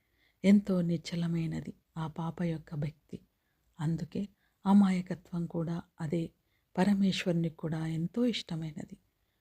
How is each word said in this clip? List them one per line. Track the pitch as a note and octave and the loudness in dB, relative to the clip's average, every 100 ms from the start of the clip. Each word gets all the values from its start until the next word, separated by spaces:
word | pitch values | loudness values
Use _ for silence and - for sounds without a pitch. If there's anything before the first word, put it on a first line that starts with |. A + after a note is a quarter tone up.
| _ _ _ _ F#3+ | _ _ _ _ 6
ఎంతో | G3+ G3+ F#3 | 6 4 0
నిశ్చలమైనది | E3+ E3 - F3 E3+ E3+ D#3+ D#3+ D3+ - _ - | 0 -2 -4 -4 -2 -2 -2 -6 -8 -14 _ -8
ఆ | D#3+ | -8
పాప | D#3+ E3 D#3 | -6 -6 -4
యొక్క | E3+ D#3+ - D3 | -4 -4 -6 -6
భక్తి. | D3 - _ - _ _ _ _ _ - | -6 -8 _ -18 _ _ _ _ _ -6
అందుకే | D#3 E3 F3 F#3 G3+ _ _ _ F#3+ | -4 -2 -4 -6 -8 _ _ _ 4
అమాయకత్వం | G3+ G3 F#3 F3+ E3+ - F3 E3 | 6 6 2 -2 -8 -8 -6 -4
కూడా | E3+ E3 E3+ - - | -4 -4 -6 -10 -8
అదే | D#3+ E3+ E3 - _ _ _ - | -4 -2 -4 -10 _ _ _ 0
పరమేశ్వరునికి | F#3+ G3 G3 F3+ F#3+ E3+ E3 D#3+ | 2 4 2 2 0 0 0 -4
కూడా | D#3+ D#3+ D#3+ | -4 -4 -2
ఎంతో | D#3+ E3+ - B3 | -2 -2 0 0
ఇష్టమైనది. | G#3+ - D#3+ D#3+ D3+ - - _ _ _ _ | 0 -6 -6 -6 -10 -16 -18 _ _ _ _